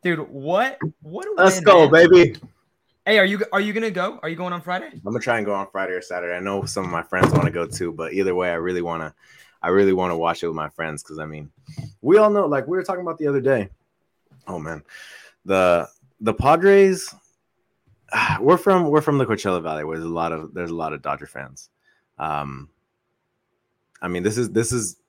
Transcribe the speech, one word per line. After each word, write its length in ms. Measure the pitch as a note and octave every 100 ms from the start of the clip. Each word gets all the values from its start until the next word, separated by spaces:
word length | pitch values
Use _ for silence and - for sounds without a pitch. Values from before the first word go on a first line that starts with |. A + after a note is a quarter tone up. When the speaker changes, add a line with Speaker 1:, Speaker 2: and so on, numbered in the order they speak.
Speaker 1:
dude. 180 | F3+ E3 D3+
What, 500 | C#3 C#3 F#3 C4 C4 D#3 -
what 260 | D3+ F3 G4
a 60 | G#4
Speaker 2:
Let's 220 | F#3 F#3
Speaker 1:
win, 60 |
Speaker 2:
go, 260 | F3 F#3 D3
Speaker 1:
man. 200 | D#3+ E3+
Speaker 2:
baby. 260 | F3+ E3+ - - _ _ _ _ _ -
Speaker 1:
Hey, 140 | G#3+
are 60 | F#3+
you, 180 | G3+ -
are 80 | G3
you 100 | G#3
gonna 200 | G#3 A3+
go? 280 | F3+ F#3 B3+
Are 60 | D#3
you 60 | E3+
going 180 | F3+
on 80 | F3
Friday? 280 | F3 F3+ -
Speaker 2:
I'm 100 | E3
gonna 160 | G2+ A2+
try 180 | B2+ A#2
and 80 | G#2
go 80 |
on 140 | G2+ G2
Friday 220 | G2 F#2+
or 80 | F#2
Saturday. 340 | - F2+ F2 F2
I 40 |
know 260 | F#2+ G2 G#2+
some 180 | - F#2
of 40 |
my 140 | E2+
friends 280 | E2 F#2 -
wanna 200 | D3 -
go 160 | F2 E2
too, 240 | - F2
but 220 | D#2+ D#2+
either 200 | F2+ F#2+
way, 160 | F2+ F2+
I 60 | E2+
really 260 | F2 F2+
wanna, 320 | E2+ E2 D#2 _ _ _ _ _
I 60 | F2
really 260 | F#2+ G2
wanna 240 | F#2 F2+ E2+
watch 240 | E2+ E2
it 60 | E2+
with 80 | D#2+
my 140 | D2+
friends 340 | - E2 D2+
'cause, 160 | - D#2
I 80 | D#2
mean, 240 | D#2 D2 _ _ - A2 _
we 160 | B2 G3
all 140 | G#3+
know, 160 | G#3 F3
like 180 | C#3+ C3
we 100 | F3+
were 80 |
talking 200 | F3+ F#3
about 160 | F3 E3
the 80 | D3+
other 140 | C#3
day. 280 | B2+ C3 G2+ - _ _ _ _ _ _ -
Oh 100 | F2+
man, 240 | D#2 D#2+ - - - - - _ -
the, 420 | F#2+ F2+ F2 - _ _ _
the 120 | G#2+
Padres. 800 | G#2+ C3 E3 F#3+ G3 G3 F#3 - - _ _ _ _ _ _ _ _ _
<sighs> 280 | - - -
We're 180 | A#2+ F3
from, 300 | G3+ F#3+ E3
we're 120 | D3+
from 180 | D3 C#3+
the 80 | B2
Coachella 340 | G#2 G2+ F2+
Valley, 220 | E2 D#2
where 140 | D2+ D#2+
there's 100 | E2
a 40 |
lot 180 | E2 E2
of, 240 | D#2+ D#2+ -
there's 160 | E2+
a 40 | E2
lot 160 | D#2
of 100 | D2+
Dodger 240 | C#2+ C#2+ C#2+
fans. 420 | B1+ C2+ C2+ - _ _ _ _ _
Um, 520 | D2+ D2 C#2+ C2+ C#2 _ _ _ _ _ _ _ _ _ _ _ _ _
I 60 | F2+
mean, 160 | F2+
this 160 | F#2 A2
is, 100 | A#2
this 200 | G#2+ A2+
is 260 | B2 G2+ -